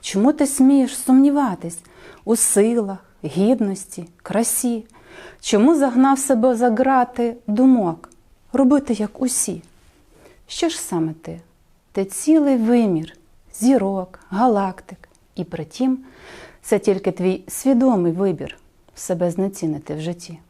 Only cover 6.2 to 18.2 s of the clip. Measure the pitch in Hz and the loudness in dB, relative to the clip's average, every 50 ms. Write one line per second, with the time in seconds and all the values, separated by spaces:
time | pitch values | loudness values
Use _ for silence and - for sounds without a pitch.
6.2 | 269 - 269 226 220 254 247 220 240 247 226 214 262 262 269 254 247 240 - - | 2 0 0 2 2 2 2 2 2 0 2 2 0 2 2 2 0 0 -2 -4
7.2 | 240 233 226 240 _ - 208 214 254 269 262 240 202 175 160 165 - - _ _ | -4 -4 -4 -8 _ -6 0 2 4 4 4 4 2 -2 -4 -6 -12 -20 _ _
8.2 | _ _ _ _ _ _ - 254 269 254 285 285 277 - 233 202 214 208 - - | _ _ _ _ _ _ 0 2 4 4 4 2 2 -2 -4 -4 -4 -6 -6 -6
9.2 | 262 254 - - - - 180 165 - _ _ _ _ _ _ _ _ _ _ _ | -6 -4 -2 -4 -4 -6 -6 -10 -12 _ _ _ _ _ _ _ _ _ _ _
10.2 | - - _ _ _ _ - - - 330 330 - - - - 170 160 160 156 160 | -20 -20 _ _ _ _ -8 -4 -4 -4 -4 -4 -10 -6 -4 -4 -4 -4 -6 -10
11.2 | _ - 165 170 170 _ _ _ _ _ _ _ _ _ _ - 196 190 - - | _ -16 -16 -16 -18 _ _ _ _ _ _ _ _ _ _ -6 -6 -6 -6 -8
12.2 | - 294 311 320 294 285 269 247 220 220 240 240 233 208 180 160 160 165 - _ | 0 2 4 4 4 4 2 2 2 2 2 2 2 2 0 -2 -4 -6 -16 _
13.2 | _ _ _ _ _ _ _ - 208 247 269 247 196 190 196 190 180 180 - - | _ _ _ _ _ _ _ -2 2 2 2 2 2 -2 -4 -6 -8 -10 -14 -20
14.2 | _ _ - 190 240 254 226 202 196 190 185 - - - 190 _ - _ _ _ | _ _ -4 0 0 2 2 0 -2 -4 -6 -10 -18 -20 -20 _ -20 _ _ _
15.2 | _ _ _ - 185 165 - 170 156 156 - - 254 262 262 254 - - - - | _ _ _ -12 -12 -10 -10 -14 -14 -14 -6 -4 -2 -2 -2 -2 -6 -16 -20 -20
16.2 | - - - - - - - _ _ - - 233 226 - 196 190 190 190 180 - | -20 -20 -20 -20 -20 -20 -20 _ _ -2 -2 0 2 0 -2 0 -2 -4 -4 -2
17.2 | 185 180 185 185 - - - - - 262 269 240 262 262 240 196 175 170 165 175 | -2 -2 -2 -2 -8 -14 -14 -6 0 0 2 4 4 2 2 2 0 0 -2 -2